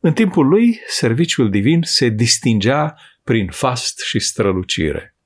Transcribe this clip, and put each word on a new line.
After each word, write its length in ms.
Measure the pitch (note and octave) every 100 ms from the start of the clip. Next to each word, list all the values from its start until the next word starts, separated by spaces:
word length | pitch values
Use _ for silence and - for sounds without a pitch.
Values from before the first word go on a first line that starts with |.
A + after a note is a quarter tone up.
În 120 | F3+
timpul 360 | D#3 G#3+ - C#3
lui, 320 | F#3+ A#3+ A3+ -
serviciul 640 | - B2+ A#2+ E3 - A2+
divin 300 | G2+ G#2+ E3+
se 260 | E3 - B2
distingea 840 | G#2+ A#2 - C3 A2 G#2 C#3 D3+ - - _
prin 240 | - A#2 F#2+
fast 500 | - C3+ B2 - -
și 180 | - -
strălucire. 960 | - - G2+ F#2 F2+ - D#2+ C#2+ - _